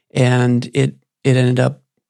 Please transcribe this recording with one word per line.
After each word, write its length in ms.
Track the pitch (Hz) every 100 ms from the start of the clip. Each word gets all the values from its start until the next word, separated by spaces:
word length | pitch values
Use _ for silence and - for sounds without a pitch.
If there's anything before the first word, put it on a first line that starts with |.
| _
and 520 | - 123 127 123 120 123
it, 220 | 139 131 - _ _
it 140 | 139 127
ended 240 | 123 123
up, 220 | 127 139 _ _